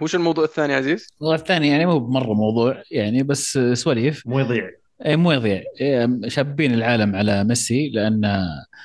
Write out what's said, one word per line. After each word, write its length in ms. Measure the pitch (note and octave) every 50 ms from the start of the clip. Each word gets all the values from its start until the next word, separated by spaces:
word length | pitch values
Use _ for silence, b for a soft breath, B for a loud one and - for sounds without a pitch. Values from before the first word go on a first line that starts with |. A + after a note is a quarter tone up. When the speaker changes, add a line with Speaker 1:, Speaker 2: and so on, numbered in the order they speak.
Speaker 1:
وش 140 | D#3 D#3+ F#3
الموضوع 300 | F3+ E3+ E3+ D#3 D#3+ D#3
الثاني 280 | D#3 - - D3+ C#3+
يا 60 | C#3 C3+
عزيز؟ 300 | C3 C#3 E3 A3+ - - - -
Speaker 2:
الموضوع 140 | D3 D#3+ D#3+
الثاني 340 | D#3+ - - F#3 E3 D3 D3
يعني 180 | C#3+ D3+ E3+
مو 120 | F3+ E3+ C#3+
بمرة 360 | A#2 A#2+ C3 C3 C3 A2 G#2+
موضوع 480 | G#2 G#2+ G#2+ A2+ A#2 A#2 B2+ B2 A2+ - -
يعني، 320 | - B2+ G#2 G#2+ A#2+ C3
بس 360 | C#3 C#3+ C#3 C3+ - - - C3+ B2 B2
سواليف. 540 | B2 A#2+ - E3 C3 A2+ A#2+ D3+ D3+ - -
Speaker 3:
مو 120 | A#2 B2+ C3+
يضيع. 320 | C3 A2+ A#2+ G#2+ F#2 - - - _ _ _ - -
Speaker 2:
إيه، 120 | D#3 D3
مو 160 | D#3+ F3 F3
يضيع. 300 | D3 C3 A2+ G#2 G2 F2 - - - -
إيه، 400 | B2+ C#3+ C3+ A#2+ A#2 B2 B2+ A#2 G2+ A#2+
شابين 460 | - D3 C#3 C#3+ C#3+ D3+ D#3 C3 A#2+
العالم 420 | A2+ A2 A#2+ A#2+ A2+ G#2 G#2 F#2+
على 280 | F#2+ G#2 G#2 G2+ G2+ G2+
ميسي 440 | A2 A#2+ A#2+ - - A2+ C3+ D3+ C#3
لأن، 360 | A2 G#2+ G#2 A2 A2 G#2+ G#2 G#2 G2+ G2 F#2 E2+ D2+ C#2 - - B B